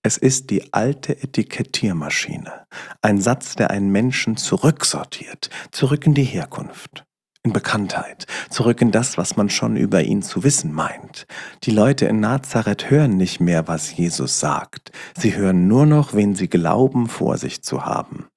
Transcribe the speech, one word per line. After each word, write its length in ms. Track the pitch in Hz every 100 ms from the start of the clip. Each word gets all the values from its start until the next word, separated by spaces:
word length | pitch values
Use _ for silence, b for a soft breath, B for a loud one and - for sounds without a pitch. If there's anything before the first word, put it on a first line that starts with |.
Es 140 | 123 -
ist 340 | 135 127 -
die 200 | 98 -
alte 520 | 104 117 139 - -
Etikettiermaschine. 1400 | - - 110 - - - 107 85 73 - - - - - _ B B B
Ein 180 | 107 101
Satz, 360 | 98 127 -
der 160 | - 107
einen 200 | 98 98
Menschen 460 | 98 127 127 - 110
zurücksortiert, 1120 | - 95 - - - - - - - - - B B
zurück 340 | - 131 147
in 80 | 160
die 100 | 143
Herkunft, 800 | 131 87 76 - - - - - _ _ _ _
in 120 | 113
Bekanntheit, 720 | 98 - 107 95 - - - - B B
zurück 300 | - - 233
in 100 | 120
das, 260 | 107 123 -
was 180 | 90
man 140 | - 101
schon 260 | - 113
über 280 | 110 - 95
ihn 180 | 71 101
zu 220 | 92 95
wissen 280 | 135 - 82
meint. 540 | 76 78 - - - - B B B
Die 80 | -
Leute 340 | 107 113 139
in 140 | - 110
Nazareth 720 | 107 135 - 117 107 101 -
hören 260 | 143 147 95
nicht 220 | 92 -
mehr, 280 | 87 82 82
was 260 | 80 - -
Jesus 420 | 85 - 67 -
sagt. 520 | 76 69 - - - B B -
Sie 180 | 110
hören 320 | 101 95 92 90
nur 200 | 120 151
noch, 260 | 151 143
wen 220 | 104 101
sie 140 | 92 90
glauben, 600 | 87 82 113 127 127 117
vor 280 | - - -
sich 260 | 127 -
zu 200 | - -
haben. 460 | - - - - -